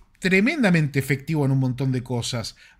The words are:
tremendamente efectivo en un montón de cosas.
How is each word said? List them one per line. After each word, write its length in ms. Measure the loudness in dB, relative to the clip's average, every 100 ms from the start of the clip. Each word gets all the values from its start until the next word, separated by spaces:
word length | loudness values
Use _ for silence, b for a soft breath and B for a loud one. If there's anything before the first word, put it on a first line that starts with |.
| _ _
tremendamente 800 | 0 2 2 2 2 4 2 -2
efectivo 460 | -2 -4 -2 0
en 80 | 2
un 60 | 2
montón 340 | 0 -2 -2
de 100 | -2
cosas. 540 | -4 -6 -4 -8 -10 -14 B